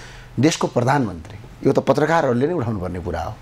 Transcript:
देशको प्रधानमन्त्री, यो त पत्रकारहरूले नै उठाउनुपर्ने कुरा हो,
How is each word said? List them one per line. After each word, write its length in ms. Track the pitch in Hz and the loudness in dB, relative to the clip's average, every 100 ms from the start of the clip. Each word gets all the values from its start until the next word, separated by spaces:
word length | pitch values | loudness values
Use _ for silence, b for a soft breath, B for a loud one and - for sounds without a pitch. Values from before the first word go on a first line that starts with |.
| B B B - | B B B 2
देशको 280 | 143 - 165 | 2 4 0
प्रधानमन्त्री, 1000 | - 120 143 110 87 - - - - 131 | 2 2 2 0 -6 -14 -16 -18 -2 2
यो 60 | |
त 60 | 135 | 2
पत्रकारहरूले 680 | 127 123 151 165 139 120 143 | 4 4 4 2 2 2 0
नै 60 | |
उठाउनुपर्ने 460 | 175 117 107 90 90 | 0 -2 -2 -4 -6
कुरा 220 | 85 80 | -6 -4
हो, 120 | 85 - | -6 -6